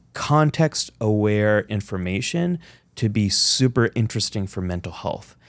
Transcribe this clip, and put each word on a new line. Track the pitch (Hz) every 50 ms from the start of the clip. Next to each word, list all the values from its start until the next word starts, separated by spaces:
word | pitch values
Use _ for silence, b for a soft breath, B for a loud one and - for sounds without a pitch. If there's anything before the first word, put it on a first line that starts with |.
| _ _
context-aware | - - - - 147 156 151 147 - - 160 151 - - - - - - 110 107 107 107 104 107 104 104 107 107 107 104 - 101
information | 107 101 - - 98 92 90 90 95 98 - - - 170 175 180 175 165 B B B B B B -
to | - 117 107
be | 101 110 104 95
super | - - - - - - 131 123 120 123 117 - -
interesting | 117 110 - - 110 - - - 104 95
for | - - 98
mental | 92 90 87 87 - 87
health. | - - - 87 - - - - - _ B